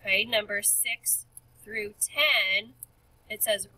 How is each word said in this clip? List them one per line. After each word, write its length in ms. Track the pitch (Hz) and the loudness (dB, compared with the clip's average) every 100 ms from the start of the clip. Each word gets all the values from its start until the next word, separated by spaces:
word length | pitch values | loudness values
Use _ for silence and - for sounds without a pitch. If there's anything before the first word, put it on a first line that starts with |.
Okay, 220 | 208 196 226 | 2 0 2
number 380 | 226 208 202 | 0 0 -2
six 640 | 208 - - 233 - - - - _ _ | 0 0 0 -4 -2 -4 -4 -20 _ _
through 300 | - 220 208 208 | -10 -8 -8 -6
ten, 720 | - - 302 254 190 190 226 - - _ _ _ _ | -6 2 4 4 2 0 -2 -16 -20 _ _ _ _
it 140 | 214 | -6
says 240 | - 202 - | -2 -2 -2